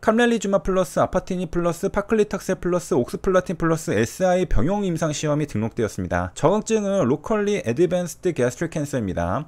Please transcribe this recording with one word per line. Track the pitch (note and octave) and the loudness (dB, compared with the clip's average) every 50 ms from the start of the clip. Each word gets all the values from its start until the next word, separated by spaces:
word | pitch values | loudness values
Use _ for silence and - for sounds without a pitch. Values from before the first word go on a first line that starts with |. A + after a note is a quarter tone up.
카멜리주마 | - - A3 A3+ A#3+ A#3+ A#3 A3+ F#3 G3+ G3 G3 | 0 2 4 4 4 4 2 0 0 0 0 0
플러스 | F#3+ - F#3+ F#3 F#3 - - F#3 | 0 0 0 0 0 0 0 0
아파티니 | C3 - - F#3 - - F#3 F3+ F3+ | 0 0 0 -2 -4 -2 -6 -6 -6
플러스 | D#3+ - F3 E3+ E3+ D#3+ - - F#3+ | -4 -4 -2 0 0 -2 -2 -2 -2
파클리탁세 | - G#3 G3+ - A3+ A3 G#3 G#3+ - F#3 - - F#3 | -2 -2 -2 0 2 2 2 2 0 -6 -4 -4 -4
플러스 | F3+ - F3+ F3 F3+ - - F#3 | -2 -2 0 0 0 0 0 0
옥스플라틴 | C#3+ A#2+ - - G3 - G3+ F#3 F#3 F3+ - F#3 | 0 0 0 -4 -4 0 2 2 2 2 0 -4
플러스 | - - D#3+ E3 D#3+ - - | 0 0 0 0 0 0 0
에스아이 | C3 G2 A#2 - - - F#3 F#3 F3+ F#3 F3+ - | 2 2 2 0 0 0 2 2 2 2 2 4
병용 | - - - D#3 G3 G#3 G3+ | 4 4 4 4 2 0 0
임상시험이 | F#3+ E3+ D#3+ F3 D#3 D3 - - D3+ D3 D3 D3+ - | -2 -2 -2 -2 -2 -4 -2 -2 -2 0 0 -2 -2
등록되었습니다. | - G#2+ G#2+ A#2 - - A#2 G2+ - - F#2 E2+ F2+ F2 F2+ F2 - | -2 -2 -4 -4 -2 -2 -2 -2 -2 -4 -4 -2 -2 -2 -2 -2 -4
적응증은 | - - D3 F#3+ G#3+ G#3+ - A3 A3 G#3 G3 G3 G3 - | 0 2 2 2 2 0 0 0 0 0 0 0 2 2
로컬리 | A#2 C3+ D3+ - - A3+ G#3+ G#3 G3+ G#3 F#3+ - | 2 0 0 -2 -2 -2 0 0 0 0 -2 0
애드밴스드 | A2 A#2+ C3 F3+ E3+ F3+ F3+ F3+ E3 - - - F#3 D#3+ | -2 0 2 2 2 2 -2 -4 -4 -8 -4 -4 -4 0
게스트릭 | - B2 B2 B2+ - F3 D#3+ | 0 0 0 0 -2 -6 -4
캔서입니다. | - - G3 - - C3 A2+ F#2+ F2+ F2 E2+ E2+ F#2 B2+ D#3 | -4 -6 -6 -4 -4 -2 -2 0 0 0 0 0 0 -2 -4